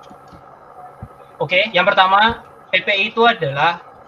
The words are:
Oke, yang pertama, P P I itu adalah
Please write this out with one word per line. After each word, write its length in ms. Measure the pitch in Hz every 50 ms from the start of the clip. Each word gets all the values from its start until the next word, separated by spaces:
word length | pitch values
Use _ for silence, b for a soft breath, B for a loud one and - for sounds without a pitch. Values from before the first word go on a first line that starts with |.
| - - - - - - - - - - - - - - - - - - - - - - - - - - - -
Oke, 320 | 170 - 180 180 208 220
yang 160 | 208 175 180 196
pertama, 560 | 190 196 185 185 190 202 214 233 233 - - - - - - -
P 160 | - 185 185
P 40 | 214
I 100 | 202 196 202 226
itu 120 | - 226 233
adalah 560 | 233 220 - 156 139 135 143 156 170 175 - - - - - -